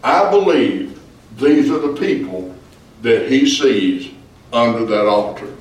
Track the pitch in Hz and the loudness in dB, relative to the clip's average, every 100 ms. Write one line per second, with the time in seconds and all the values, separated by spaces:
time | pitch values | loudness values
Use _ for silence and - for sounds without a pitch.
0 | - 175 196 202 185 151 - - - - | 0 0 4 2 2 2 0 -2 -8 -12
1 | - - - 107 143 151 135 - 147 - | -20 -20 -20 -2 2 4 2 0 -4 -4
2 | 190 - 92 92 92 - - - - - | -2 -2 -4 -10 -12 -16 -20 -20 -20 -8
3 | 117 113 - 135 - - - 104 - - | 0 0 2 2 2 2 2 2 0 -2
4 | - - - - - 120 117 113 113 104 | -8 -18 -20 -20 -6 0 0 0 -2 0
5 | 104 104 - - - - | 2 2 -2 -8 -16 -18